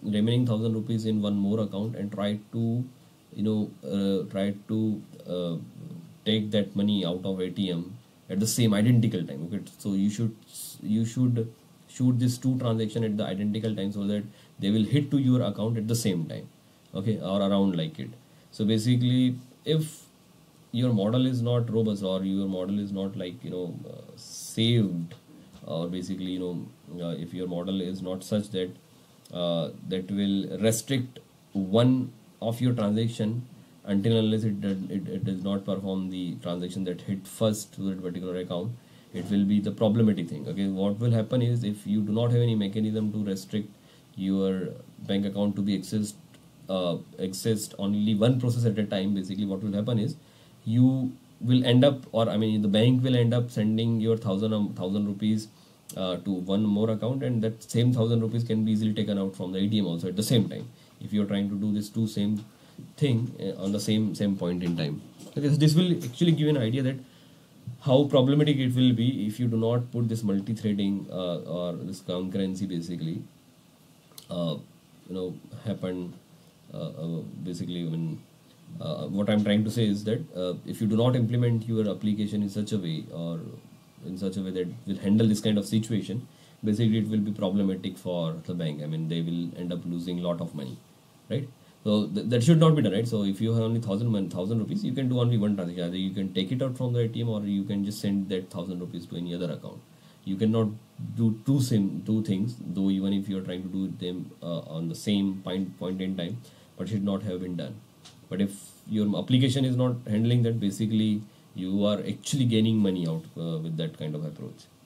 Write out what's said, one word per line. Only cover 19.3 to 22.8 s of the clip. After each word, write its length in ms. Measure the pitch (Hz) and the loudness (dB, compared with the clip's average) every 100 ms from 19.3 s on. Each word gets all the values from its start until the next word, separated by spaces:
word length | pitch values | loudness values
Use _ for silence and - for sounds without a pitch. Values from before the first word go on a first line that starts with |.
| 123 - - | 0 -10 -8
if 400 | - 156 156 - - _ - - - - - | 0 0 0 -8 -20 _ -20 -20 -20 -20 -6
your 220 | 117 123 | 0 2
model 320 | 107 104 127 | 4 4 2
is 160 | 127 127 | 2 2
not 300 | 120 120 117 | 2 2 2
robust 320 | 110 110 98 | 2 2 0
or 200 | 95 95 | 0 0
your 240 | 95 98 98 | 0 0 0
model 320 | 92 92 | -2 -2
is 140 | 104 | -2